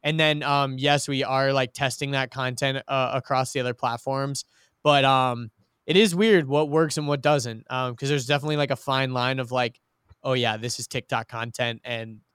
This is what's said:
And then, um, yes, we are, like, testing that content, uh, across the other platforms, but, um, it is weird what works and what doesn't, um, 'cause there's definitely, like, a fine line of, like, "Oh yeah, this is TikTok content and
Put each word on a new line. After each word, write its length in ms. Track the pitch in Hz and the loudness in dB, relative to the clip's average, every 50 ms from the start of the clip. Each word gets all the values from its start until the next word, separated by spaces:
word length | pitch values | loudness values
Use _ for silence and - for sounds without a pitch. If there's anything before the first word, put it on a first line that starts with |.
| - | -2
And 160 | 147 156 160 | -2 0 2
then, 240 | 160 156 151 151 147 | 2 2 2 2 0
um, 340 | 139 143 143 139 135 131 | 0 2 2 2 0 -2
yes, 300 | 131 131 143 143 143 - | 0 2 4 4 2 2
we 160 | - 139 131 135 | -2 -2 -2 0
are, 300 | - 131 135 135 135 139 | 0 0 0 2 2 2
like, 200 | 135 131 123 _ | 2 0 -2 _
testing 380 | - 139 131 - - 147 139 | -2 -2 -2 -2 -4 -6 -4
that 220 | 139 135 135 123 - | -2 -2 -4 -4 -6
content, 500 | 135 131 127 123 117 - 135 135 139 - - | -6 -6 -6 -4 -2 -2 -2 -2 -4 -6 -4
uh, 240 | 139 135 131 123 123 | -2 -2 -2 0 -2
across 380 | 135 123 - 139 131 131 - - | -6 -4 -2 0 0 0 -2 -2
the 80 | 139 | -4
other 140 | 123 123 123 | -4 -4 -4
platforms, 720 | _ - 123 117 120 - 139 135 135 139 139 139 - - _ _ _ _ _ _ _ _ | _ -4 -4 -4 -4 -6 -6 -4 -4 -4 -4 -6 -8 -10 _ _ _ _ _ _ _ _
but, 220 | 151 147 139 135 | 4 4 6 6
um, 480 | 135 135 131 127 127 123 120 120 110 _ _ _ _ _ _ _ | 4 4 4 2 2 -2 -4 -8 -12 _ _ _ _ _ _ _
it 100 | - 160 | 2 4
is 200 | 185 220 214 170 | 6 6 6 4
weird 320 | 175 214 226 214 180 151 131 | 2 4 6 6 4 4 2
what 200 | 139 147 156 147 | 0 0 0 2
works 300 | 143 160 160 151 139 - | 2 2 2 2 0 -4
and 80 | 151 | -2
what 160 | 143 147 143 127 | -2 -2 0 2
doesn't, 420 | 147 151 143 113 120 113 113 - _ | 2 2 2 0 -4 -8 -10 -10 _
um, 240 | 127 127 127 127 120 | -6 -4 -4 -4 -6
'cause 140 | - - 139 | -6 -4 -2
there's 180 | 147 143 127 | -2 -2 0
definitely, 300 | 117 147 143 131 151 151 | 0 0 0 0 -2 -2
like, 160 | 147 147 131 139 | 0 0 0 -2
a 40 | |
fine 360 | - - - 135 131 135 131 127 | -4 -2 -2 0 0 0 0 0
line 260 | 127 123 127 131 131 | 0 0 0 0 -2
of, 140 | 127 117 127 | -4 -4 -2
like, 280 | 127 123 117 - _ _ _ _ _ _ _ - _ _ | -2 -2 -2 -4 _ _ _ _ _ _ _ -20 _ _
"Oh 80 | 135 131 | -2 0
yeah, 240 | 127 120 117 110 | 2 2 0 0
this 240 | 110 110 123 117 - | -2 -4 -8 -8 -8
is 80 | 120 - | -10 -8
TikTok 400 | - 131 113 _ - 113 113 _ | -8 -8 -6 _ -4 -4 -4 _
content 520 | - 117 113 117 113 - 127 117 117 110 _ | -8 -10 -10 -10 -6 -4 -4 -4 -4 -8 _
and 380 | 123 120 113 113 113 110 107 _ _ _ | -8 -8 -8 -8 -10 -14 -20 _ _ _